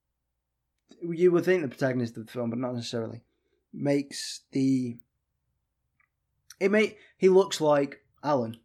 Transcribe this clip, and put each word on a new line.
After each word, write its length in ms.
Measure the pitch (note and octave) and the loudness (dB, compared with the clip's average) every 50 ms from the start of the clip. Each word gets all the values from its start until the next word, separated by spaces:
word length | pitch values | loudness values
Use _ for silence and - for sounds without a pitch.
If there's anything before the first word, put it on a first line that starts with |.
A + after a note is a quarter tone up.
| _ _ _ _ _ _ _ _ _ _ _ _ _ _ _ _ _ _ - - F3 | _ _ _ _ _ _ _ _ _ _ _ _ _ _ _ _ _ _ -20 -12 -8
you 300 | E3+ E3+ D#3+ F3+ F3+ E3+ | -8 -2 4 4 4 4
would 120 | E3+ D3 | 4 2
think 180 | E3+ F#3 F#3 D#3 | 2 2 0 0
the 60 | B2+ | -4
protagonist 480 | - - C#3+ C3 B2+ B2+ A#2+ A#2 - | -4 -2 -2 -2 0 0 -4 -4 -6
of 100 | A#2+ A2 | -10 -14
the 60 | - - | -12 -8
film, 180 | B2 A#2+ A#2 | -6 -6 -4
but 100 | A#2 A#2+ | -4 -4
not 160 | C3 B2 B2+ | -6 -6 -6
necessarily, 460 | A#2+ A#2 - - A#2 A2+ A2 A2 A2+ _ _ _ _ _ _ _ _ _ _ - | -6 -8 -6 -6 -6 -6 -6 -10 -14 _ _ _ _ _ _ _ _ _ _ -12
makes 720 | - C#3 C#3+ C#3+ C#3+ C#3 - - - - - - - _ _ - | -6 -2 0 0 0 -2 -4 -10 -12 -12 -12 -12 -16 _ _ -4
the, 460 | C3+ C3+ C3+ C3 C3 B2+ A#2+ A#2 A#2+ _ _ _ _ _ _ _ _ _ _ _ _ _ _ _ _ _ _ _ _ _ _ _ _ _ _ _ _ _ _ - - | -2 0 2 0 0 -2 -4 -8 -12 _ _ _ _ _ _ _ _ _ _ _ _ _ _ _ _ _ _ _ _ _ _ _ _ _ _ _ _ _ _ -10 -2
it 100 | F#3 G3+ | -2 2
may, 260 | G3+ G#3+ G#3+ G3+ - - - _ _ | 2 2 0 0 -4 -10 -20 _ _
he 120 | - F#3 F#3+ | 2 4 6
looks 320 | F#3 F#3+ G3 F#3+ - - | 6 6 4 4 0 -2
like 440 | D#3 D3+ D3 C#3+ C#3+ - - - _ _ _ _ - | 2 2 4 2 2 -2 -6 -14 _ _ _ _ -4
Alan 340 | C#3 D3+ C3 A#2 A2+ A#2 - _ | -2 0 0 -2 -4 -8 -14 _